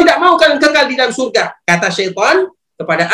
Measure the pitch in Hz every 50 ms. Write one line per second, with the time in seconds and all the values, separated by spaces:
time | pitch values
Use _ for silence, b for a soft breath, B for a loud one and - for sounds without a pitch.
0 | 349 339 - - - 359 339 330 311 302 285 277 302 294 294 294 277 - 254 262
1 | 254 240 233 - 254 233 - 208 175 - - _ _ - 175 175 202 190 175 -
2 | 190 185 185 190 208 262 330 381 370 370 - _ _ _ _ - 156 170 160 160
3 | 170 170